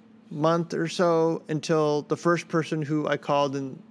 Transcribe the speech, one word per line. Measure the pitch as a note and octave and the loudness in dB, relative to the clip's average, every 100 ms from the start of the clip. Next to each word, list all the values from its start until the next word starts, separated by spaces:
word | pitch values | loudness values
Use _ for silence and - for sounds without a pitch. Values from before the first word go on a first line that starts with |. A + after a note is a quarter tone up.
| - - - | -20 -20 -12
month | D#3 D#3 E3+ E3 | -2 2 2 0
or | D3+ D#3+ | -4 -4
so, | - F3 E3 E3 D#3+ - | 0 2 4 2 0 -4
until | D#3 D3+ D#3 D3+ D3 | -6 0 2 2 0
the | - D3 | -2 -2
first | E3+ E3+ - | 2 0 0
person | E3 D3+ D#3+ | -2 0 -4
who | C#3+ D#3 C#3+ | -2 -2 0
I | C#3+ | -2
called | - C#3+ C#3+ C#3 | 0 0 0 -2
and | C3+ - - | -8 -12 -20